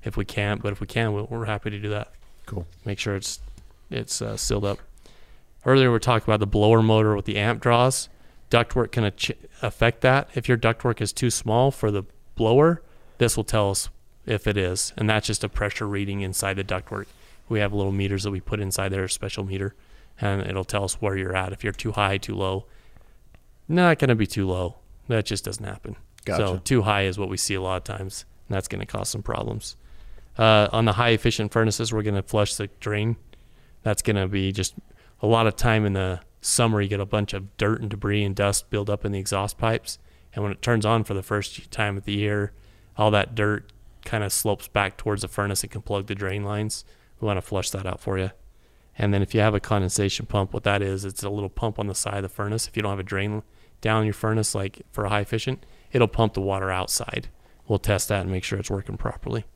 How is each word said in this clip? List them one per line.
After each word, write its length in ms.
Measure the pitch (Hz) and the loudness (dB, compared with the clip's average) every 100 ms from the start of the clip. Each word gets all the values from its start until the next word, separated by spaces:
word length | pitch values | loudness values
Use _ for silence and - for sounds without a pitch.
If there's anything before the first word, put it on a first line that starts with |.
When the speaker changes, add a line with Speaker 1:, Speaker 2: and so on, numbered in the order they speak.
Speaker 1:
if 140 | - - | -6 -6
we 80 | 101 | -4
can't. 380 | - 101 107 | -2 -2 -2
But 80 | 107 | -4
if 80 | 98 | -6
we 80 | 98 | -4
can, 260 | - 113 | -2 0
we'll, 140 | 104 104 | -2 -4
we're 160 | 113 107 | -6 -4
happy 240 | 104 - | -4 -6
to 80 | 104 | -6
do 100 | 104 | -4
that. 220 | 104 107 - - - - | -6 -6 -14 -20 -20 -10
Speaker 2:
Cool. 180 | 104 85 - | -10 -10 -12
Speaker 1:
Make 140 | - 101 | -8 -6
sure 180 | - 98 | -4 -4
it's, 240 | - - - - - - - | -4 -10 -12 -16 -20 -20 -10
it's, 300 | 123 113 - | -8 -6 -6
uh, 140 | 110 107 | -6 -4
sealed 280 | - 104 101 | -2 0 0
up. 140 | 101 - - - - - - - - - | -4 -8 -20 -20 -20 -20 -20 -20 -6 4
Earlier, 260 | 135 131 | 6 6
we 80 | 117 | 4
talked 260 | 117 113 - | 4 2 4
about 140 | 107 | 2
the 80 | 101 | 2
blower 340 | 104 104 113 | 4 8 8
motor 340 | 110 110 107 104 | 8 6 6 2
with 100 | 98 | 0
the 120 | 104 | 0
amp 240 | 104 117 | 0 0
draws. 480 | 123 120 123 135 - - - - - | 4 4 4 2 -6 -14 -20 -20 2
Ductwork 420 | 117 117 - 120 | 2 4 0 0
can 120 | - | 2
ach-, 280 | 104 - - - - - | 0 0 -6 -6 -12 -6
affect 400 | 113 - 117 - | -6 2 2 4
that. 280 | 131 135 - | 4 4 2
If 140 | - - | -6 0
your 100 | 123 | 2
ductwork 420 | 113 113 127 113 | 2 2 0 0
is 120 | 104 | -2
too 160 | - 123 | 0 0
small 400 | - - 110 135 | 0 0 4 4
for 200 | - 110 | 2 0
the 120 | 101 95 - - - | 0 -4 -14 -18 0
blower, 460 | 113 123 156 170 - - - - | 4 8 6 4 -4 -20 -20 0
this 200 | 120 - | 2 2
will 60 | |
tell 280 | 104 110 101 | 0 2 2
us 180 | 98 - - - - - | 0 -4 -10 -20 -18 -4
if 220 | 107 - | -2 0
it 100 | 101 | 2
is, 360 | 92 92 - - | 0 0 -4 -2
and 120 | 107 | 0
that's 180 | 110 - | 2 0
just 160 | 104 | -2
a 60 | 104 | -2
pressure 380 | - 104 - 107 | -2 -2 -2 -4
reading 340 | 101 101 98 | -4 -4 -4
inside 340 | 95 92 98 98 | -4 -2 -2 -2
the 80 | |
ductwork. 420 | 101 92 - 101 98 - - - - | -2 -4 -4 -10 -10 -16 -20 -20 -4
We 120 | 113 | 0
have 140 | 101 | 0
little 180 | 101 98 | 0 0
meters 320 | 98 98 98 | 0 0 0
that 80 | 104 | -2
we 80 | 95 | -4
put 200 | - 104 | -4 -4
inside 300 | 98 95 98 | -2 -2 -2
there, 140 | 95 | -2
a 60 | 92 | -4
special 340 | - 98 - | -4 -6 -6
meter, 320 | 98 95 98 - - - - - | -6 -4 -4 -6 -20 -20 -20 -6
and 220 | 104 98 | -2 -2
it'll 220 | 95 95 92 | -2 -4 -2
tell 180 | 104 | -2
us 120 | 98 - | -2 -2
where 140 | 107 98 | -2 -2
you're 200 | 92 92 | -2 -2
at. 180 | 92 | -4
If 100 | 95 | -4
you're 100 | 101 | -6
too 180 | 98 113 | -4 -4
high, 260 | 104 101 98 | 0 0 0
too 180 | - 101 | -4 -4
low, 300 | 95 95 - - - - - - - - _ - - | -2 -2 -6 -20 -20 -20 -20 -20 -20 -20 _ -20 -2
not 320 | 165 180 156 | 4 6 6
gonna 160 | 135 117 | 4 4
be 120 | 104 | 2
too 200 | - 95 | 0 -2
low. 280 | 92 90 - - - - | 0 -2 -6 -20 -20 -2
That 180 | 117 101 | -2 0
just 200 | 101 - | -4 -6
doesn't 180 | 98 98 | -10 -10
happen. 300 | 98 - 104 - - - | -12 -12 -14 -16 -14 -4
Speaker 2:
Gotcha. 220 | 92 101 | 0 0
Speaker 1:
So 100 | 92 | 0
too 240 | - 131 | 2 2
high 200 | 101 101 | 4 2
is 160 | 98 92 | 0 -2
what 100 | 95 | -6
we 80 | 95 | -4
see 160 | - | -2
a 80 | 98 | -2
lot 160 | 92 92 | -2 -4
of 60 | |
times, 420 | - 101 95 - - - - | -6 -10 -10 -12 -16 -20 -6
and 80 | 95 | -6
that's 120 | - | -4
gonna 180 | 98 101 | -8 -6
cause 240 | 104 95 | -6 -4
some 120 | - | -6
problems. 520 | 101 - 55 110 - - - - - - - - | -4 -4 -4 -6 -8 -16 -18 -18 -16 -16 -16 2
Uh, 300 | 113 107 104 | 6 6 6
on 140 | 110 113 | 4 2
the 80 | |
high 160 | 98 120 | 4 4
efficient 420 | 113 117 - 104 | 4 2 0 0
furnaces, 420 | - 110 104 113 | 2 2 0 -2
we're 80 | 110 | -2
gonna 220 | 107 101 | 0 -2
flush 320 | 98 110 104 - | 0 0 0 0
the 120 | 101 - | -6 -8
drain. 360 | - 104 110 117 - - - - - - | -4 -2 0 -2 -6 -20 -20 -20 -20 -6
That's 180 | - 104 | -2 0
gonna 260 | - 104 95 | 2 2 2
be 240 | 101 95 | 0 0
just 220 | 95 92 - - - - _ | 0 -4 -6 -20 -20 -20 _
a 60 | 107 | 2
lot 180 | 117 113 | 4 4
of 80 | - | 4
time 300 | 123 110 107 | 2 4 2
in 80 | |
the 280 | 98 95 92 - _ | 2 -2 -4 -8 _
summer. 400 | - - 117 107 | -2 2 4 4
You 60 | 101 | 0
get 100 | 101 | -2
a 60 | 98 | -2
bunch 280 | 110 104 | -2 -2
of 220 | 101 95 - | -4 -10 -2
dirt 240 | 101 113 | 0 0
and 80 | 107 | -2
debris 340 | 104 101 104 | -4 0 0
and 120 | 101 98 | 0 2
dust 340 | 101 98 - | 2 2 -2
build 200 | 107 104 | -4 -2
up 160 | 101 104 | -2 -2
in 60 | |
the 80 | 101 | -4
exhaust 380 | 95 98 101 - | -2 -2 -2 -2
pipes, 420 | 113 117 - - - - - | 0 -2 -4 -14 -16 -20 -14
and 100 | - | -6
when 80 | 104 | -4
it 100 | 98 | -4
turns 220 | - 120 107 | 0 2 4
on 180 | 113 | 2
for 100 | 104 | 0
the 100 | 98 | -4
first 460 | 92 104 98 - - | -2 -2 -2 -10 -16
time 240 | - 104 101 | -4 -4 -4
of 80 | 95 | -4
the 80 | |
year, 380 | 101 104 104 101 - - - - - | -2 0 0 -2 -6 -20 -20 -20 0
all 140 | 107 | 4
that 240 | 104 98 113 | 4 2 0
dirt 360 | 104 107 - - - - | 0 0 -6 -20 -20 -18
kinda 260 | - 113 104 | -6 -4 -2
slopes 380 | - 107 101 - | -2 0 -2 0
back 300 | - 98 - | 0 0 -2
towards 240 | - 104 | -2 -2
the 60 | 98 | -2
furnace 360 | - 101 98 | -2 -2 -2
and 80 | 104 | -4
can 100 | 104 | -10
plug 260 | - 101 98 | -6 -4 -4
the 80 | 98 | -4
drain 280 | 101 98 | -4 -4
lines. 420 | 101 104 107 - - - _ - | -4 -2 -4 -6 -12 -20 _ -6
We 60 | 110 | -2
wanna 140 | 101 | -2
flush 280 | - 98 90 | -2 -4 -4
that 140 | 95 95 | -6 -6
out 140 | - | -8
for 180 | - 95 | -4 -2
you. 120 | 95 - - - _ _ _ - | -2 -6 -20 -20 _ _ _ -2
And 160 | 104 | 0
then 80 | 101 | 2
if 120 | 98 | 2
you 80 | 113 | 4
have 140 | 107 104 | 4 2
a 40 | |
condensation 680 | - 104 95 - 101 - 110 | 0 0 0 0 0 -2 -2
pump, 280 | 107 98 | -2 0
what 100 | - | -2
that 180 | - 101 | 0 0
is, 240 | 101 95 98 | 0 -4 -6
it's 180 | 92 | -8
a 60 | 101 | -6
little 200 | 104 98 | -4 -6
pump 300 | - 117 104 | -2 -4 -2
on 80 | 104 | -4
the 80 | 95 | -4
side 220 | - 101 | -4 -4
of 60 | |
the 60 | 95 | -6
furnace. 380 | - 101 110 - | -4 -4 -2 -4
If 80 | - | -2
you 80 | |
don't 80 | 104 | -2
have 80 | 98 | -2
a 40 | |
drain 400 | 95 98 101 104 - _ - - | -4 -2 -2 -4 -8 _ -20 -6
down 240 | 110 110 107 | 0 2 2
your 80 | |
furnace, 400 | 101 110 110 107 101 | 0 0 0 0 -2
like, 280 | 98 - - | -6 -8 -12
for 140 | - 104 | -4 -2
a 40 | |
high 120 | 104 | 0
efficient, 440 | 101 113 - 131 - - - | -2 -4 -4 -6 -10 -20 -2
it'll 160 | 127 113 | 2 2
pump 260 | - 113 | 4 0
the 80 | - | 2
water 300 | 95 98 95 | -2 0 0
outside. 560 | 92 92 - - - - - - - - | -2 -2 -4 -4 -8 -8 -16 -20 -20 -2
We'll 120 | 104 | 0
test 280 | - 101 - | 2 0 0
that 120 | 101 | -2
and 100 | 90 | -2
make 120 | 95 | -4
sure 160 | - 98 | -4 -6
it's 100 | 98 | -4
working 260 | 98 98 101 | -6 -6 -6
properly. 480 | 117 - - 113 - | -6 -6 -6 -6 -8